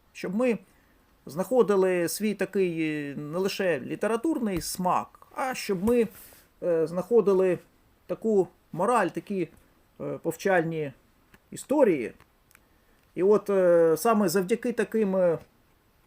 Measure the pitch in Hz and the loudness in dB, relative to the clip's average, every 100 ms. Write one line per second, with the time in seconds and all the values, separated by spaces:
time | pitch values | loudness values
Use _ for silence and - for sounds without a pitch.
0 | _ - 175 202 254 208 - _ _ _ | _ -10 -6 -2 0 -2 -6 _ _ _
1 | _ _ - 147 185 254 190 196 185 180 | _ _ -12 -8 0 2 4 4 2 2
2 | 165 - 214 202 185 202 185 165 156 151 | -2 -2 -4 -2 -4 -2 -2 -2 -4 -4
3 | 143 139 147 170 190 - 190 147 131 156 | -6 -8 -8 -4 -4 -2 -2 -2 -4 -4
4 | 208 226 330 311 220 175 - - 180 135 | -2 -2 -2 -2 -4 -4 -6 -4 -2 -2
5 | 107 - - - 262 254 - 185 208 240 | -2 -12 -14 -6 -6 -6 -6 -2 0 2
6 | 226 - - - _ _ 175 165 156 175 | 0 -4 -20 -20 _ _ -2 0 0 -4
7 | - 240 190 190 185 170 - _ _ _ | 2 2 4 4 2 0 -6 _ _ _
8 | - 180 220 208 170 _ _ 156 202 240 | -12 -6 0 0 0 _ _ -4 0 0
9 | 180 165 - 196 156 - _ _ _ - | 0 -4 -8 -6 -6 -10 _ _ _ -12
10 | 143 139 165 160 196 185 165 160 143 - | -10 -8 -6 -4 0 2 0 -4 -8 -10
11 | _ _ _ _ _ - - 294 240 151 | _ _ _ _ _ -12 -2 2 4 2
12 | 101 - _ _ _ _ _ _ _ _ | -2 -10 _ _ _ _ _ _ _ _
13 | _ - 185 208 202 190 180 170 165 156 | _ -2 2 2 2 2 4 6 4 2
14 | 233 214 196 185 180 226 247 226 208 220 | 2 2 2 0 0 -2 -2 -4 -2 -2
15 | 202 190 180 156 - _ _ _ _ _ | 0 2 0 0 -6 _ _ _ _ _